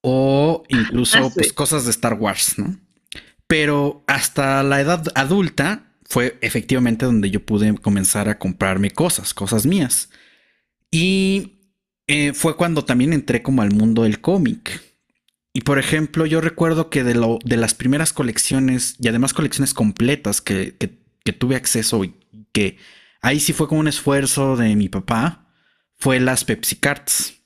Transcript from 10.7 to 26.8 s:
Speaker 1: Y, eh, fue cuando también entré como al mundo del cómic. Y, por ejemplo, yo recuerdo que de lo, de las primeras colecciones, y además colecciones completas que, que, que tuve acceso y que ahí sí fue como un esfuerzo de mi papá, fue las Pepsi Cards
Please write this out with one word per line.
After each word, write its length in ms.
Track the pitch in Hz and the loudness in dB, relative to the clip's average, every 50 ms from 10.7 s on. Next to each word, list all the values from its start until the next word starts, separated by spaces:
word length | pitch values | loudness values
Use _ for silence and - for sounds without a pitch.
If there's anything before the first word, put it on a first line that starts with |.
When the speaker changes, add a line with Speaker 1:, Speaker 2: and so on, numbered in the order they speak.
| _ _ _ _ | _ _ _ _
Speaker 1:
Y, 640 | - 165 170 185 190 190 190 190 196 196 190 - _ _ _ _ _ _ _ _ _ _ _ | -2 0 2 2 2 2 2 0 0 -2 -4 -8 _ _ _ _ _ _ _ _ _ _ _
eh, 260 | - 147 147 147 143 139 | -2 0 2 2 0 -2
fue 220 | - - 165 151 | 0 0 -2 0
cuando 280 | - 175 170 165 151 127 | 0 -2 0 0 -2 0
también 280 | - 127 123 127 151 | 0 2 2 4 2
entré 300 | 165 143 - - 120 117 | 2 0 0 0 -2 -2
como 200 | - - 135 127 | 0 0 0 2
al 100 | 107 101 | 2 2
mundo 300 | 101 104 107 113 113 113 | 2 4 4 4 4 4
del 180 | 113 110 107 - | 2 2 0 0
cómic. 600 | - - 185 196 165 117 - - _ - - - - _ _ _ _ _ _ _ _ _ _ _ _ _ | 0 0 2 2 2 0 -2 -4 _ -12 -14 -14 -16 _ _ _ _ _ _ _ _ _ _ _ _ _
Y, 100 | _ 127 | _ -4
por 160 | 123 - 139 139 | 0 0 0 0
ejemplo, 480 | 127 - 156 156 156 147 - 160 160 | 0 0 0 -2 -2 -2 -2 -2 0
yo 140 | 156 156 165 | 0 0 0
recuerdo 500 | 160 165 156 - 165 165 160 156 160 160 | 0 -2 -2 0 0 0 2 0 -2 -2
que 140 | - 143 127 | -2 0 0
de 100 | 123 120 | 2 2
lo, 240 | 120 117 113 117 113 - | 2 2 2 0 -2 -2
de 120 | 120 127 | -2 0
las 180 | 117 113 113 - | 0 2 0 -2
primeras 380 | - 123 127 135 147 160 156 | -2 0 0 2 2 0 -2
colecciones, 840 | - - 143 120 107 - - - 139 135 135 131 127 123 123 - - _ | -2 -2 -4 -4 -2 -4 -2 0 0 0 2 2 0 0 -2 -4 -8 _
y 80 | - 113 | -2 0
además 240 | 113 117 131 135 | 2 2 0 0
colecciones 400 | - - 156 139 - - 139 127 | 0 -2 -2 -2 0 -2 -2 -2
completas 680 | - - 117 107 95 - 117 123 147 143 - 104 101 - | 0 0 0 0 2 2 2 0 0 0 -2 -4 -4 -4
que, 360 | - - 101 95 98 - - | -2 -2 -2 -2 -2 -6 -6
que, 220 | _ - 104 - _ _ _ _ _ _ | _ -8 -8 -8 _ _ _ _ _ _
que 80 | 113 | -6
tuve 240 | 107 - 123 123 131 | -4 -2 -2 0 0
acceso 480 | 127 127 - - 117 110 - - 113 95 | 0 -2 -2 -2 0 -2 0 0 0 -2
y 100 | 85 - _ _ _ - 110 107 _ | -2 -6 _ _ _ -20 -20 -20 _
que 240 | _ - 101 92 - _ - - - - - _ _ _ | _ 0 0 0 -2 _ -20 -20 -20 -20 -20 _ _ _
ahí 180 | - 123 139 151 | -2 0 0 2
sí 120 | 147 - 160 | 0 -2 0
fue 140 | - 160 143 | -2 0 0
como 120 | 160 156 | 2 0
un 80 | 156 151 | 2 0
esfuerzo 680 | 143 - - 147 139 139 139 131 - 143 135 135 131 | -2 -2 0 0 0 2 0 0 0 0 0 0 2
de 200 | 120 120 110 107 | 2 2 2 4
mi 120 | 104 104 92 | 2 0 0
papá, 560 | - 98 92 - 117 113 120 170 - - _ _ _ _ _ _ _ _ _ _ _ | -2 -6 -4 -2 -2 0 0 -2 -4 -6 _ _ _ _ _ _ _ _ _ _ _
fue 240 | _ - 139 131 127 | _ 0 0 2 2
las 240 | 127 131 131 - - | 2 2 0 -2 -2
Pepsi 320 | - 117 107 - - - | -4 -4 -4 -4 -8 -6
Cards 640 | - | -2